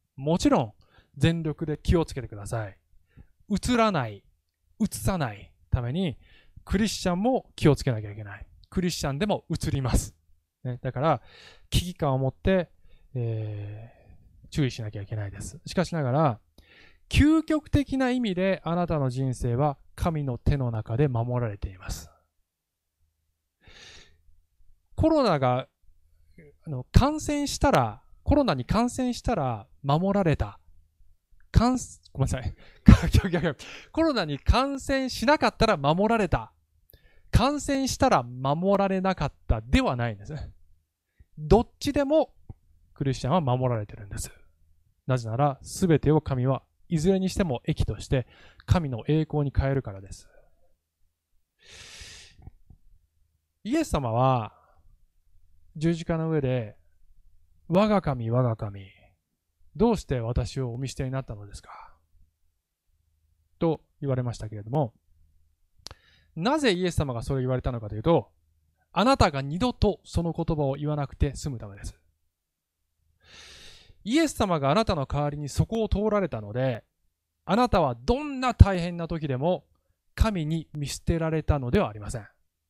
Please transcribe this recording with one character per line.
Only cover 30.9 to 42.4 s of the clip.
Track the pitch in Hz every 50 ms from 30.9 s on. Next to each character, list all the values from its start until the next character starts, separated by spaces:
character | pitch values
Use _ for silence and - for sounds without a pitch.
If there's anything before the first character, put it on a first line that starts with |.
| _ _ - - - _ _ _ - - - _
感-、 | - - 220 247 254 247 - - - - - -
ご | - 131
め | 135
ん | -
な |
さ | - 131
い。 | 123 - - - - - - - -
<laughs> | - - - 175 160 - - - 190 165 170 156 160 139 - - - - - - -
コ | - 302
ロ | 330 320
ナ | 269 220 170
に | 151 143 135
感 | - - 190 233 269 277 277 262
染 | - - 269 269 262 247
し | - - 220
な | 262 302 311
か | - 220
っ | -
た | - -
ら | 226 196 147
守 | 139 143 156 180 208 220
ら | 233 220
れ | 196 160
た。 | - 120 110 - _ _ _ _ _ _ _ _ - - _ _ _ - - -
感 | - - 233 277 294 285
染 | - - 277 269 269 247
し | -
た | - 277 247
ら | 196 147
守 | 120 120 123 127 131 139 147 165 180 196 202 196
ら | 196 190
れ | 190 185
な | 185 190 180
か | - 156
っ | 135 - _ _
た | - 123 110
で | 110 123 139 262
は | 262 190 131
な | 120 117 117
い | 104
ん | 98
で | 101
す | 98 156
ね。 | - - - - - - - - _ _ _ _ _ _ _ _ - _ _ _ 151
ど | 151 147 185 226
っ | 240 - _ _
ち | - 277
で | 262 294 277
も | 269 302 320 254 - _ -